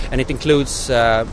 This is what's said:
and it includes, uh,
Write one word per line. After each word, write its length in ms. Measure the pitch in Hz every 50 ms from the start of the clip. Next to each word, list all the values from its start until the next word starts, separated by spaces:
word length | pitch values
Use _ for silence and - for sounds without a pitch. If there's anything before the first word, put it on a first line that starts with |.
| - -
and 80 | 139 131
it 100 | 127 -
includes, 600 | 143 120 - 156 147 143 139 - - - - -
uh, 360 | 127 117 117 113 113 110 117 -